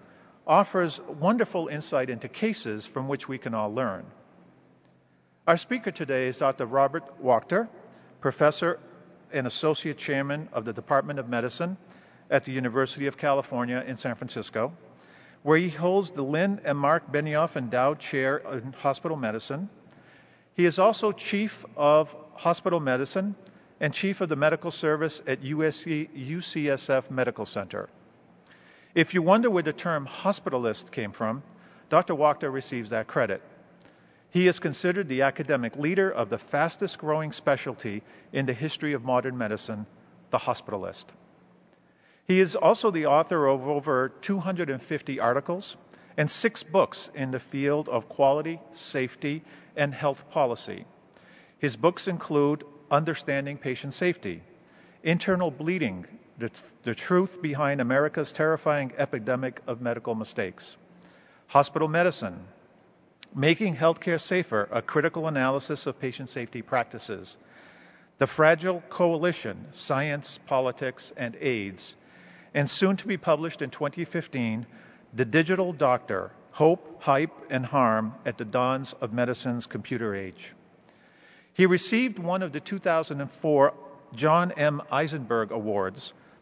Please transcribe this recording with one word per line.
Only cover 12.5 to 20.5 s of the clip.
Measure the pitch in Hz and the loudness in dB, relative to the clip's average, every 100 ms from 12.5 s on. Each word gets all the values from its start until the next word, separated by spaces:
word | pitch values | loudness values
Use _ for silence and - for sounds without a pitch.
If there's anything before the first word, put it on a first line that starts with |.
University | 131 123 131 131 143 139 | -4 0 0 0 -2 -6
of | - | -2
California | 147 139 - 123 120 127 | 0 0 0 -4 -2 -4
in | 131 123 | -6 -8
San | 127 | -6
Francisco, | 117 127 117 - 110 135 - - - - - - - | -6 -8 -8 -6 -4 -4 -6 -20 -20 -20 -20 -20 -4
where | 143 160 | 2 4
he | 180 | 2
holds | 147 175 196 180 | -2 2 2 0
the | 147 | -4
Lynn | 135 156 196 202 | -2 0 0 0
and | 147 143 | -2 2
Mark | 143 165 - | 2 2 0
Benioff | 147 151 151 165 143 | -2 0 0 0 -2
Endowed | 120 123 139 151 | -2 2 2 0
Chair | - 139 135 147 - | -4 -2 0 -2 -4
in | 131 131 | -10 -10
Hospital | - 143 135 165 151 | -4 -2 -2 -4 -4
Medicine. | 113 110 - 139 196 - - - - - _ _ _ | -4 -4 -6 -8 -8 -14 -20 -20 -20 -20 _ _ _